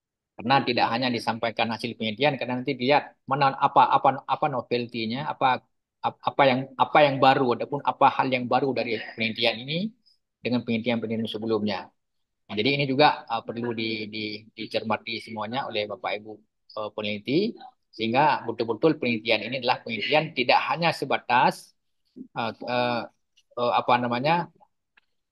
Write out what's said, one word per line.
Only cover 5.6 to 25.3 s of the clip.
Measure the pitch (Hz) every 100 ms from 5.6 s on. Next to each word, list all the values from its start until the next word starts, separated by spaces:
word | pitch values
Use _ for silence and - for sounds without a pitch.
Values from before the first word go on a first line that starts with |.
| _ _ _ _ 123
ap-, | - -
apa | - 135
yang, | 127 135 -
apa | 127 156 143
yang | 135
baru, | 135 135 127 113
ataupun | 117 143
apa | 131 - 127 -
hal | 131
yang | 127 123
baru | 127 139 117
dari | 120 107 -
penelitian | - 113 107 117 113
ini | 135 165 220 _ _ _ _ _
dengan | 113 120 113
penelitian-penelitian | 113 120 117 110 113 113
sebelumnya. | 107 113 110 104 92 - _ _ _ _ _ _
Nah, | 104
jadi | 127 143
ini | 139
juga, | 135 147 - -
eh, | 113 -
perlu | 117 120 113
di, | 110 110 104
di, | 107 107 104 107 -
dicermati | 110 110 110 104 117 110
semuanya | 113 107 107 127 113
oleh | 110 104
Bapak | 98 95 104
Ibu, | 110 107 _ _ _ 110
eh, | 107 -
peneliti, | 104 104 120 160 226 - - _ _
sehingga | - 113 127 151 110 117
betul-betul | 113 117 110 160 151
penelitian | 123 113 113 110 120
ini | 131
adalah | 120 120
penelitian | 117 110 113 151 156 131
tidak | 123 117 -
hanya | 151 165 -
sebatas, | 139 113 - 123 170 - - _ _ _ _ -
eh, | - 131 117 - -
eh, | 123 123 117 - _ _ _ _ -
eh, | 120 110
apa | 123 123
namanya, | 123 120 147 175 160 _ _ _ _ _ _ _ _